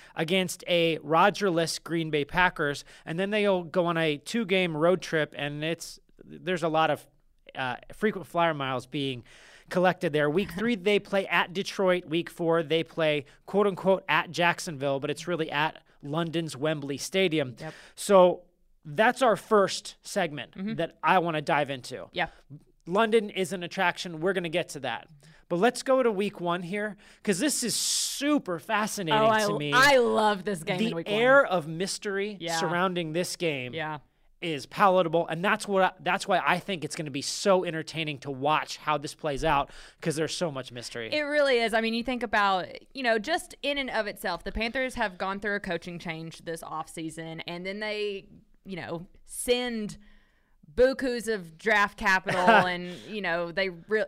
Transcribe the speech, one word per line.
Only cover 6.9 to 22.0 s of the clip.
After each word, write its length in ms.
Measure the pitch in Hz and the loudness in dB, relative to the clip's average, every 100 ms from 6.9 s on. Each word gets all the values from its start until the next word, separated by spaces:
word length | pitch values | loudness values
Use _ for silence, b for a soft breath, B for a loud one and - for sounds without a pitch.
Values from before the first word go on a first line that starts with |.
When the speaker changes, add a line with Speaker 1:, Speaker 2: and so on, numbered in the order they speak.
| 139 - _ _ _ - | 0 -6 _ _ _ -16
Speaker 1:
uh, 220 | - 131 123 - | -8 -6 -6 -12
frequent 320 | - 214 190 - | -2 -2 -2 -4
flyer 280 | 175 170 151 | 0 2 0
miles 320 | 135 127 127 | -2 -4 -4
being 360 | 151 139 123 - B B B B | -4 -4 -6 -12 B B B B
collected 420 | 185 180 170 170 | 2 2 2 0
there. 140 | 147 147 | 2 2
Week 180 | 160 180 | 2 -2
Speaker 2:
<laughs> 60 | 170 | -2
Speaker 1:
three, 160 | 226 226 | -2 0
they 220 | 180 202 | 2 2
play 300 | 202 196 190 | 2 -4 0
at 260 | 170 202 | 0 0
Detroit. 520 | 170 196 - 185 180 - | -4 -6 0 2 2 0
Week 220 | 160 - | -4 -4
four, 360 | - 170 165 | -2 2 2
they 200 | 147 165 | 2 0
play, 420 | 160 - 156 151 135 b - | 0 0 0 0 -4 b -4
quote 220 | 196 202 | 2 2
unquote, 360 | 180 185 185 - | 2 2 2 2
at 220 | 156 175 | 0 2
Jacksonville, 680 | 143 175 170 - 143 139 139 | 2 2 2 -4 -4 -2 -2
but 120 | 147 | -4
it's 160 | 147 - | -6 -4
really 240 | 165 156 | -4 -2
at 320 | 139 156 - _ b | 0 -2 -4 _ b
London's 560 | 143 156 170 156 165 127 | -6 -4 -2 -4 -6 -4
Wembley 400 | 156 156 139 135 | -4 -4 -6 -8
Stadium. 580 | - 190 190 156 131 110 | -4 0 0 0 -4 -6
Speaker 2:
Yep. 140 | 156 B B | -14 B B
Speaker 1:
So 480 | B - 196 180 - - _ _ _ | B 6 8 8 6 -8 _ _ _
that's 380 | 156 143 220 247 | -6 2 2 4
our 140 | 254 185 | 4 2
first 600 | - 214 185 - - - | 4 4 4 0 -10 -16
segment 500 | - 202 175 143 113 - | -8 -4 -2 -4 -12 -8
Speaker 2:
Mm-hmm. 160 | 196 220 | -6 -4
Speaker 1:
that 220 | 165 - | -6 -2
I 160 | 156 185 | 4 4
wanna 220 | 170 156 | 4 0
dive 260 | 151 147 135 | 0 0 0
into. 380 | 135 - 120 | -4 -10 -12